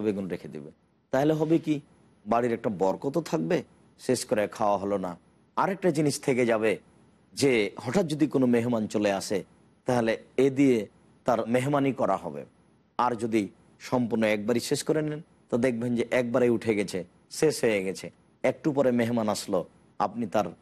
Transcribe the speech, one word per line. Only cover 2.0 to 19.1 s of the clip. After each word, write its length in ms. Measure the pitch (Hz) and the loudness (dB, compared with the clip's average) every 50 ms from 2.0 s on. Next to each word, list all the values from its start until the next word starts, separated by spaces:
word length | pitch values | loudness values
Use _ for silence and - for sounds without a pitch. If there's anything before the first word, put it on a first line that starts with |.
| _ _ _ _ - 107 | _ _ _ _ -4 0
বাড়ির 200 | 113 120 123 120 117 | 0 2 2 2 0
একটা 140 | 110 - 127 104 85 | -2 -2 -4 -2 0
বরকতও 420 | 95 95 92 90 - 139 139 170 156 - | 0 0 0 0 -4 -4 -4 -4 -4 -2
থাকবে, 260 | 170 156 160 160 180 147 - _ _ _ _ _ _ - - | -4 -4 -2 0 -2 -2 -2 _ _ _ _ _ _ -10 -2
শেষ 140 | - 127 117 - - | -2 -2 -2 0 -2
করে 140 | 123 107 104 - - | 0 0 -2 -2 -2
খাওয়া 200 | - 113 101 101 95 | -2 0 0 2 0
হলো 140 | 95 101 101 98 92 | 0 -2 -2 -2 -4
না। 80 | 90 85 - _ _ _ _ _ _ - | -6 -8 -10 _ _ _ _ _ _ -2
আরেকটা 320 | - 135 170 196 - - 180 143 151 | -2 0 0 0 0 0 0 2 2
জিনিস 180 | 156 143 135 - - | 0 0 0 -2 0
থেকে 160 | - 131 117 127 113 | 0 2 2 2 2
যাবে 220 | 113 107 110 110 95 - _ _ _ _ _ _ _ _ _ _ - 104 | 2 2 2 0 0 -2 _ _ _ _ _ _ _ _ _ _ -4 0
যে 120 | 139 139 123 113 101 98 - - | 2 4 4 4 2 0 -4 -8
হঠাৎ 220 | - 127 120 196 190 147 | -6 -2 0 0 0 0
যদি 140 | 156 139 156 135 - | 0 0 0 0 2
কোনো 120 | 139 131 123 120 | 2 2 4 4
মেহমান 300 | 117 113 123 120 110 107 101 - | 2 2 0 -2 -2 -2 -2 -2
চলে 160 | 107 104 101 98 95 | 0 0 2 0 0
আসে, 180 | - - 107 92 - _ _ _ _ _ _ _ - | -2 -4 -4 -4 -6 _ _ _ _ _ _ _ -2
তাহলে 260 | - 127 123 113 113 107 - - - - - 131 | 0 0 2 2 0 0 -2 -4 -6 0 2 2
এ 20 | 139 131 127 | 2 4 4
দিয়ে 200 | 143 135 123 110 101 - _ _ _ _ _ _ - | 4 4 4 2 0 -4 _ _ _ _ _ _ -2
তার 120 | - 120 110 113 113 120 | 0 0 0 0 0 0
মেহমানি 380 | 127 123 143 147 139 139 135 117 - | 0 0 2 0 2 2 0 0 0
করা 160 | 120 95 95 87 85 | 0 0 0 0 -2
হবে। 180 | 85 71 71 64 - _ _ _ _ _ _ _ _ _ - | -8 -10 -10 -12 -14 _ _ _ _ _ _ _ _ _ 0
আর 140 | 120 123 123 104 | 0 0 0 -2
যদি 200 | 117 113 107 113 101 90 - _ _ _ _ - - - | -4 0 0 0 0 -2 -6 _ _ _ _ -16 -8 -4
সম্পূর্ণ 340 | 131 127 123 107 120 113 113 107 107 | -2 0 0 0 0 2 2 2 2
একবারই 260 | 104 101 110 120 117 - - | 0 0 -2 -2 -2 0 -2
শেষ 120 | 147 139 - - | -4 -4 -2 -2
করে 120 | 151 156 156 151 | -2 -2 -2 -4
নেন, 120 | 151 151 - _ _ _ _ - | -6 -8 -12 _ _ _ _ -4
তো 40 | - 120 120 | -2 0 0
দেখবেন 260 | 131 120 113 120 123 120 117 | 0 0 0 -2 -2 -2 -2
যে 60 | 120 - - 127 | -2 0 0 -2
একবারে 260 | 123 117 117 131 123 120 117 | 0 0 2 2 2 2 2
উঠে 160 | 110 - 113 107 101 | 0 0 0 0 0
গেছে, 200 | 101 87 - 92 82 - _ _ _ - - - | 0 -2 -4 -8 -8 -10 _ _ _ -12 -4 0
শেষ 160 | 156 156 135 - - | 0 2 2 2 0
হয়ে 160 | 117 107 98 95 | 2 2 0 -2
গেছে। 200 | 95 90 - - 85 _ _ _ _ _ _ - | -4 -6 -8 -10 -14 _ _ _ _ _ _ -2
একটু 240 | 127 127 - - 160 135 | -2 0 0 -2 -2 0
পরে 140 | 143 135 127 120 120 | 2 2 2 2 2
মেহমান 300 | 117 113 | 0 0